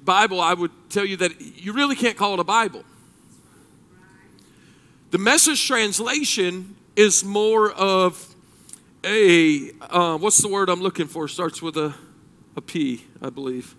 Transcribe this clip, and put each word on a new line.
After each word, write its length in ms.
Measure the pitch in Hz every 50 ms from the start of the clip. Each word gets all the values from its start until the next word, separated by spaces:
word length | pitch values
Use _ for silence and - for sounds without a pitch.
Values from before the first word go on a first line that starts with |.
| _ 185
Bible, 320 | 185 196 220 208 190 180
I 140 | 175 165 180
would 160 | 175 175 165 - - _ _
tell 160 | - 202 202
you 120 | 196 190
that 220 | 170 185 175 160 -
you 320 | - - - - 175 202
really 240 | 208 269 285 285 269
can't 220 | - 240 233 208
call 160 | - 202 202 196
it 60 | 180
a 40 | 175
Bible. 400 | 180 208 233 226 196 - - - _ _ - _ - _ _ _ _ - - _ _ _ - - _ _ _ _ _ - - - _ - _ _ - - - - _ _ _ _ - - _ _ _ _ _ _ _
The 80 | - 185
Message 480 | 196 226 277 320 - 320 294 - -
translation 1080 | - 254 233 220 208 196 - 226 240 262 302 285 - - - 185 180 180 185 180 190 - _ _ _ _
is 280 | 208 214 208 190 - 190
more 480 | 196 202 208 214 220 220 220 214 208
of 640 | - - 190 196 190 185 185 180 175 - - - - - _ _ _ - - - - _ _ _ _ _ -
a, 680 | 185 208 220 208 185 175 170 165 156 151 143 131 - - -
uh, 360 | - - - 175 175 170 160
what's 220 | 151 180 214 - 175
the 80 | -
word 220 | 208 196 202 196 180
I'm 120 | 175 180
looking 240 | 185 190 180 - 160
for? 220 | - - 165 156
Starts 340 | 143 - - 175 160 - -
with 160 | 165 165 160
a, 160 | 160 151 151 135 - - - - - - - _ _ - _ -
a 60 | 139
P, 440 | - - - 170 147 131 123 113 - - _ -
I 80 | 131 135
believe. 460 | 123 139 139 131 127 127 120 - -